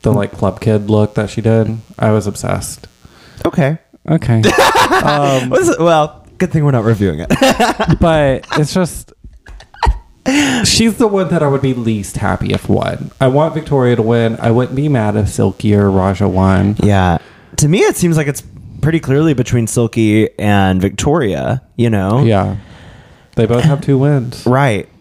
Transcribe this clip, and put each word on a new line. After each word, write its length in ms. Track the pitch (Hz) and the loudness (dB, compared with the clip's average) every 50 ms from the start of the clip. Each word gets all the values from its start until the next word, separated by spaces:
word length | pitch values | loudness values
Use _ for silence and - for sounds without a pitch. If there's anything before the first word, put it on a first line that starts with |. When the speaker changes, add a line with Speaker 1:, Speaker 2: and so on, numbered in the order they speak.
Speaker 1:
The, 100 | - 110 | 0 0
like, 200 | 107 101 101 98 | 0 0 -2 -4
club 280 | - - - 95 92 - | -6 -4 -4 -4 -4 -2
kid 280 | - 117 107 104 104 101 | -2 0 0 0 0 0
look 240 | 107 107 107 104 - | 2 2 2 0 -2
that 160 | - 107 101 | -4 -6 -4
she 100 | - - | -6 -4
did. 360 | 104 110 113 113 110 101 110 117 110 - - - | 0 0 2 2 0 0 -4 -8 -12 -16 -8 -2
I 120 | 113 110 | 0 0
was 140 | 107 107 95 | 0 0 -2
obsessed. 600 | 101 98 - - 90 95 95 - - - - - - _ _ _ - - - - - - - - | -4 -8 -6 -6 -6 -6 -6 -6 -10 -14 -16 -20 -20 _ _ _ -20 -20 -20 -20 -20 -20 -6 -6
Speaker 2:
Okay. 340 | 339 - - 151 131 160 165 _ _ - - _ - | -2 0 0 0 0 -2 -4 _ _ -20 -16 _ -2
Speaker 1:
Okay. 340 | 160 165 - - 117 110 107 | -2 -2 2 2 2 2 2
Speaker 2:
<laughs> 60 | - - - 539 453 440 466 - - | 2 2 2 2 2 2 2 2 2
Speaker 1:
Um, 600 | 311 381 - - - - - 139 135 131 - - | 0 0 0 0 0 0 0 0 0 0 -2 0
Speaker 2:
Was 180 | - - 381 330 | 0 0 0 0
it, 100 | 302 - | 0 0
well, 480 | 165 170 165 156 151 151 - - - - - - | 2 2 2 2 0 -2 -4 -16 -20 -20 -6 -4
good 120 | 190 180 | -4 -2
thing 140 | - 165 147 | 0 0 2
we're 60 | 143 | 2
not 140 | 135 120 101 | 2 2 2
reviewing 360 | 113 113 92 101 92 78 76 | 2 2 2 0 -2 -2 -4
it. 80 | 82 - | -2 -4
<laughs> 720 | - - 269 262 - - 240 226 - - 196 170 - - | 0 2 2 2 2 2 0 -2 0 -2 0 0 0 2
Speaker 1:
but 460 | - 170 160 156 147 139 131 - - - - 160 | 2 2 2 2 2 2 0 -2 -4 -6 -2 -2
it's 140 | 151 143 | -2 0
just, 400 | - 185 180 - - - - _ - _ _ - - - _ - - - - _ - - - - - - - _ _ _ _ - 269 294 294 277 262 240 214 | 0 -2 -2 -2 -6 -12 -16 _ -20 _ _ -20 -20 -20 _ -20 -20 -20 -20 _ -10 -4 -2 -2 -2 -2 -8 _ _ _ _ -2 0 0 0 0 0 -2 0
she's 320 | - - - 226 226 202 | 0 0 2 2 2 2
the 100 | - 240 | 2 0
one 220 | 214 202 196 185 156 | 2 2 0 0 0
that 140 | 175 165 | 0 0
I 60 | 151 143 | 0 0
would 140 | 139 135 | 0 0
be 120 | 139 135 127 | 0 -2 -2
least 420 | 120 117 113 113 104 98 - - | -2 -2 -2 -2 -4 -6 -8 -8
happy 360 | - 101 95 92 - - 98 | -4 -4 -2 -2 -2 -2 -4
if 160 | 98 98 - - | -4 -4 -2 -2
won. 420 | 101 - - - - - - - - - | -2 0 0 -4 -6 -8 -10 -14 -4 -2
I 80 | 139 131 | 0 2
want 260 | 131 143 156 160 151 | 2 2 0 0 -2
Victoria 420 | 160 151 - 143 135 127 123 120 | -6 -6 -2 0 0 2 2 2
to 60 | 113 | 0
win. 340 | 110 110 120 117 117 113 113 - | 2 0 2 2 2 0 -2 -2
I 100 | - 117 | 0 0
wouldn't 260 | 113 120 127 120 127 | 2 2 0 -2 -4
be 120 | 135 143 156 | -4 -2 0
mad 280 | 143 123 107 104 101 | 0 0 0 0 0
if 120 | 104 104 87 | 0 -2 -2
Silky 460 | - - 107 101 95 - - 107 104 | -2 0 -2 -2 -2 -2 0 2 2
or 160 | 101 101 98 | 4 2 2
Raja 380 | 95 95 92 98 95 90 101 98 | 2 2 0 0 0 0 -2 -2
won. 480 | 92 92 95 95 95 95 95 101 104 - | 0 2 2 2 2 2 2 0 0 0
Speaker 2:
Yeah. 360 | - 104 101 98 92 90 87 - - - - - - - - - | 0 2 2 2 2 2 0 -2 -4 -10 -20 -20 -20 -10 -2 0
To 100 | 151 147 | 0 2
me, 120 | 165 226 | 2 2
it 160 | 415 427 - | 2 0 0
seems 200 | - 180 170 165 | 0 0 0 0
like 100 | 151 147 | 0 -2
it's 160 | 139 139 - - - - - - - - - | -2 -6 -8 -10 -18 -20 -20 -20 -20 -10 -4
pretty 200 | - 156 160 160 | -2 0 0 0
clearly 340 | - - 131 143 156 165 143 | 0 0 0 2 2 2 0
between 320 | 117 - - - 120 113 | 0 0 0 0 0 0
Silky 680 | 104 - 123 117 110 - 117 113 107 104 110 107 - _ - | 0 0 0 -2 0 0 0 2 2 4 2 2 0 _ -4
and 420 | 98 107 104 101 98 95 95 92 | 0 2 2 2 4 2 2 2
Victoria, 840 | 90 101 101 104 - 147 147 175 139 101 87 71 64 - 117 131 - _ _ | 0 -2 -2 -2 -2 0 0 0 0 -2 -2 -4 -2 -4 -4 -4 -6 _ _
you 140 | - 117 117 | -2 0 0
know? 320 | 110 101 92 95 107 127 139 | 2 0 0 0 2 2 2
Speaker 1:
Yeah. 320 | 117 107 98 98 98 98 104 - - - - - - - - - - - _ _ _ _ | 2 2 2 0 -2 -4 -8 -10 -16 -20 -20 -20 -20 -20 -20 -20 -20 -20 _ _ _ _
They 100 | - 113 | -2 0
both 180 | 107 117 120 123 | 0 2 2 2
have 160 | 156 151 147 | 2 0 0
two 180 | - - 139 131 | 0 0 0 2
wins. 460 | 131 147 147 139 117 123 - - - | 2 2 0 0 -2 -4 -10 -6 -2
Speaker 2:
Right. 420 | 117 123 131 143 135 110 95 - _ _ _ | 0 2 2 2 0 0 -2 -6 _ _ _